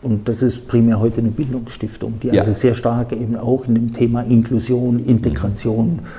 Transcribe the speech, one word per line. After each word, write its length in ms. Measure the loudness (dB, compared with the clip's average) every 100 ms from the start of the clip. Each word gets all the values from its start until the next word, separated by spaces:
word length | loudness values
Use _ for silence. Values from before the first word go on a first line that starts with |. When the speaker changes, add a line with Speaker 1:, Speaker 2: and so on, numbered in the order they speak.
Speaker 1:
und 280 | 0 -2 -2
das 120 | 0
ist 280 | 0 0 -2
primär 320 | 2 4 4
heute 180 | 0 0
eine 100 | -2
Bildungsstiftung, 920 | -2 -4 -4 -8 -10 -10 -8 -8 -6
die 40 | 0
Speaker 2:
Ja. 100 | 2
Speaker 1:
also 140 | 2
sehr 200 | 2 2
stark 380 | 2 0 -2 -2
eben 240 | -4 -4 -4
auch 300 | 0 -2 2
in 80 | 0
dem 180 | 0
Thema 280 | 0 0 0
Inklusion, 800 | 4 4 4 0 0 0 2 0
Integration, 1000 | 2 2 2 -2 -4 -2 -2 0 0 0 -6